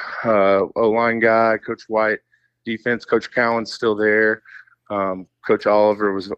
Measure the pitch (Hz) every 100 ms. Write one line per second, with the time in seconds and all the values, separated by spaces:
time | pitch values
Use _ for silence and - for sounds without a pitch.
0 | - - 117 104 98 98 92 - 113 113
1 | 117 113 113 113 113 110 - 113 - 110
2 | 110 104 _ _ _ _ 120 113 120 117
3 | - 113 - 123 117 117 107 - 117 104
4 | 107 107 107 110 - - - _ - 101
5 | 95 92 90 _ - 110 104 104 107 104
6 | 104 95 95